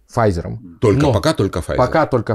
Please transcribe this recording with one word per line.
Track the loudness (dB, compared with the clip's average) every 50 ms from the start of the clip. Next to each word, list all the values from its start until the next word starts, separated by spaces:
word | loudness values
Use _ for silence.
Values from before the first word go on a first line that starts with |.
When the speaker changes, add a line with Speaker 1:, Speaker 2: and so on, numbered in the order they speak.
| _ _ -4
Speaker 1:
Pfizer. | 0 0 0 0 0 -4 -8 -10 -12 -14 -18 -10 0
Speaker 2:
Только | 2 2 2 4
Speaker 1:
Но | 2 2 2
Speaker 2:
пока | 2 0 0 0
только | 0 -2 -2 -2 -4
Pfizer. | -6 -4 -2 0
Speaker 1:
Пока | 0 0 2 0 0 2
только | 0 -2 -2 -2 -4